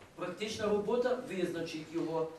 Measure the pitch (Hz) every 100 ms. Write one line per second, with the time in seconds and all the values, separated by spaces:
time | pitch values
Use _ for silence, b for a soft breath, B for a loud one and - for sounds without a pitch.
0 | - - 175 180 214 202 208 202 214 247
1 | 247 247 - 185 170 165 151 156 151 165
2 | 156 160 160